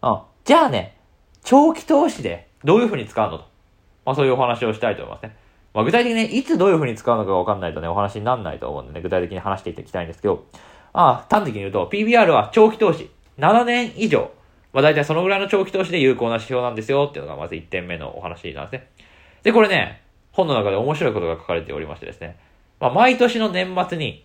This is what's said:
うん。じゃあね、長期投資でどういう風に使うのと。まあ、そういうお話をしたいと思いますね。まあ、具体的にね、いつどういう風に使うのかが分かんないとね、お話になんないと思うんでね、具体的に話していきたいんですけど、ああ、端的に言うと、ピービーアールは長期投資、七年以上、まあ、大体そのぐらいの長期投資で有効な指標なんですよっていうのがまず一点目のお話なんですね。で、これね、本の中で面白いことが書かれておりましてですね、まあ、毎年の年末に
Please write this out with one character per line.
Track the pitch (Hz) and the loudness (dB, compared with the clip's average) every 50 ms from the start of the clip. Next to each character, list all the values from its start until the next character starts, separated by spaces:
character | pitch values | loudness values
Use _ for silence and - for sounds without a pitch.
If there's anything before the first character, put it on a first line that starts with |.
う | - 127 | 0 0
ん。 | 107 - - _ _ _ _ | -2 -2 -4 _ _ _ _
じ | - 269 | 4 6
ゃ | 339 320 | 6 6
あ | 254 | 4
ね、 | 143 104 87 - _ _ _ _ _ _ _ _ _ _ _ | 0 -2 -4 -6 _ _ _ _ _ _ _ _ _ _ _
長 | - 240 277 294 320 320 | 4 6 6 6 6 2
期 | - - | 0 -2
投 | - - 277 311 320 | 2 2 4 4 2
資 | - - | -2 -4
で | 135 101 85 85 - _ _ _ - | -6 -8 -8 -8 -12 _ _ _ 0
ど | 139 170 220 | 4 4 4
う | |
い | 247 | 4
う | 226 | 2
風 | 202 139 | -2 -4
に | 110 101 | -8 -6
使 | - - 107 | -2 -2 -2
う | 98 | -2
の | 80 - | -2 -10
と。 | - _ _ _ _ _ _ _ _ _ _ _ _ | -14 _ _ _ _ _ _ _ _ _ _ _ _
ま | - | -4
あ、 | 135 | 0
そ | 143 143 | 2 2
う | |
い | 135 | 2
う | 127 | 2
お | |
話 | 127 131 123 120 113 123 | 2 2 0 0 -2 -2
を | 113 107 | -4 -4
し | 107 | -2
た | - 113 | -2 -4
い | 101 - | -4 -4
と | 64 | -8
思 | 58 | -14
い | - | -14
ま | - | -16
す | - | -16
ね。 | 110 110 _ _ _ _ _ _ _ _ | -18 -18 _ _ _ _ _ _ _ _
ま | 107 | -2
あ、 | 110 | 0
具 | 123 | 2
体 | - 240 240 | 2 2 2
的 | 247 226 | 2 0
に | |
ね、 | 226 220 | 0 -2
い | - - 240 | 0 -2 -4
つ | 269 - 339 - | -2 0 0 2
ど | 180 202 | 4 4
う | |
い | |
う | 185 | 4
風 | 160 151 127 | 2 0 -2
に | 113 | -6
使 | 107 - 127 | -6 -2 -2
う | 117 110 | 0 0
の | 107 | 0
か | 95 | 0
が | 95 90 | 0 0
分 | 90 | 0
か | 101 104 | 0 -2
ん | 98 | -4
な | 92 85 | -4 -8
い | 76 | -8
と | - | -6
ね、 | 80 82 | -6 -4
お | 85 | -2
話 | 101 101 101 - 110 | -2 -2 -4 -4 -6
に | 104 | -4
な | 117 127 | -2 -4
ん | 120 104 | -2 -4
な | 82 76 | -8 -10
い | - | -8
と | - 60 | -10 -10
思 | 73 71 | -10 -10
う | 64 | -12
ん | 62 | -12
で | 67 | -14
ね、 | 78 | -10
具 | 82 87 | -6 -2
体 | - 92 90 | -2 -2 -2
的 | 85 95 | -4 -8
に | 90 | -8
話 | - 98 98 95 | -6 -6 -6 -6
し | - | -8
て | 90 | -12
い | 82 | -12
き | - 87 - | -12 -16 -12
た | - 95 | -10 -10
い | 87 | -10
ん | 82 | -10
で | 82 | -14
す | - | -6
け | - 104 | -2 -2
ど、 | 90 - - _ _ - - - - - - _ _ | -2 -2 -4 _ _ -20 -20 -20 -20 -20 -20 _ _
あ | - 180 143 123 - - - | 4 4 4 4 2 -2 0
あ、 | - | 0
端 | 208 202 | 0 0
的 | 151 110 | 0 -6
に | 104 | -6
言 | 98 98 | -8 -4
う | 98 | -2
と、 | 104 90 - | -2 -2 -2
ピ | - 202 214 | -2 -4 0
ー | |
ビ | 220 233 | 4 4
ー | 240 | 6
ア | 214 | 6
ー | 175 | 6
ル | 156 | 4
は | 120 101 - - | 2 2 2 4
長 | 226 214 220 | 6 6 6
期 | 220 - | 4 2
投 | 220 196 160 | 0 0 0
資、 | - - - _ _ _ _ _ - | 0 -4 -16 _ _ _ _ _ 0
七 | 139 160 208 233 247 | 2 4 4 4 4
年 | 233 240 240 247 220 - 170 | 2 0 -2 -2 -4 -6 -4
以 | 214 214 | -2 0
上、 | 147 117 - - - _ _ _ _ _ _ _ | 0 0 -2 -2 -10 _ _ _ _ _ _ _
ま | _ 135 | _ 2
あ、 | |
大 | 139 151 156 | 4 4 4
体 | 151 143 | 2 0
そ | 147 160 | 0 -2
の | 160 | -2
ぐ | 180 190 | 0 0
ら | 196 196 | 0 -2
い | |
の | 196 196 | -2 0
長 | 214 196 190 | 0 0 0
期 | 190 - | 0 -2
投 | 196 190 | -4 -4
資 | 165 | -2
で | 170 175 | -2 2
有 | 135 131 127 | 2 2 2
効 | 120 120 117 | 2 0 -2
な | 117 | -2
指 | 113 110 | -4 -6
標 | - 135 123 | -4 -4 -2
な | 123 123 | -2 -2
ん | 117 | -6
で | 110 | -6
す | 110 - | -6 -2
よ | 135 139 143 143 | 0 0 0 -2
っ | |
て | - - | -4 -12
い | 69 | -12
う | |
の | 73 | -12
が | 73 69 | -12 -12
ま | 76 82 | -10 -10
ず | 87 | -10
一 | 82 82 | -12 -12
点 | - - 92 87 87 | -8 -10 -10 -8 -8
目 | 87 82 | -10 -10
の | 76 62 - 69 | -12 -12 -14 -12
お | |
話 | 90 87 85 - - 87 71 | -12 -12 -14 -12 -14 -14 -12
な | 71 | -12
ん | 69 - | -14 -12
で | - 131 | -12 -14
す | |
ね。 | - _ _ _ - _ _ _ - _ _ _ _ | -16 _ _ _ -20 _ _ _ -20 _ _ _ _
で、 | 214 | 2
こ | 226 233 220 | 4 4 4
れ | 202 | 4
ね、 | 190 151 101 - - - _ _ _ _ _ _ | 4 0 -2 -2 -8 -16 _ _ _ _ _ _
本 | _ - 190 160 | _ -2 0 2
の | 139 | 2
中 | 117 104 101 | 0 0 0
で | 95 98 | 0 0
面 | 113 139 151 | 0 -2 -2
白 | 147 165 135 | 0 -2 -2
い | 107 | -2
こ | 107 | -2
と | 87 82 | -4 -4
が | 82 | -6
書 | 80 | -6
か | - - 87 | -6 -6 -6
れ | 82 | -6
て | 80 - 69 | -4 -6 -10
お | 73 | -10
り | 80 | -8
ま | 76 73 - | -10 -12 -14
し | |
て | - | -16
で | - - | -18 -16
す | _ | _
ね、 | - - 85 _ _ _ _ _ _ _ _ _ | -16 -16 -18 _ _ _ _ _ _ _ _ _
ま | - 127 | -4 0
あ、 | 123 | 2
毎 | 180 233 254 254 - | 4 4 4 4 4
年 | 247 240 233 240 | 2 2 2 0
の | 220 214 | -2 -2
年 | 180 185 185 185 185 180 180 - | -2 -2 -4 -4 -2 -4 -4 -4
末 | 180 165 | -4 -6
に | 156 113 - - _ | -6 -6 -8 -10 _